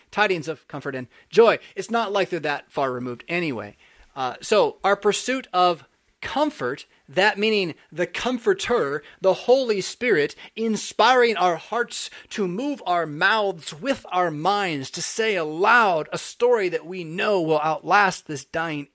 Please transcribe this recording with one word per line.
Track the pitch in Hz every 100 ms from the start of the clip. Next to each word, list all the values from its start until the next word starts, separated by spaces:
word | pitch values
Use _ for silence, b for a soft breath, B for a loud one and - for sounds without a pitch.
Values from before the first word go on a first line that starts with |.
| b
tidings | - 208 180 151
of | 151 _
comfort | 147 143 131
and | 123 b b
joy, | 170 226 156 B -
it's | 185
not | 233 208
like | 202 180
they're | 175
that | 147 143 -
far | - 135
removed | 127 123 123 -
anyway. | 170 170 117 104 - b b b 139
Uh, | 127 -
so | - 208 151 -
our | 190 196
pursuit | 208 190 - 262 -
of | 180 180 165 - _ _ _
comfort, | - - 302 - 123 143 - b _
that | 143 208 196
meaning | 214 214 180 b b
the | 156 170
Comforter, | - 240 254 - 190 - 240 143 147 B B
the | 190
Holy | 185 - 262 247 208
Spirit, | 175 - 247 175 147 B B -
inspiring | 226 208 - - 220 254 233 196
our | 180 160
hearts | - 226 233 - - B B
to | - 190
move | 180 277 269 -
our | 175 160
mouths | 147 190 220 202 175 139 151
with | 233 262 -
our | 180 180
minds, | 147 170 202 190 147 131
to | -
say | - - 220 190
aloud | 156 156 202 240 214 165 151
a | 175
story | - - 240 233 185
that | 160 151
we | 185
know | 160 170 214 202
will | 160 160
outlast | 156 156 151 196 196 - -
this | 147
dying | - 165 165 147 143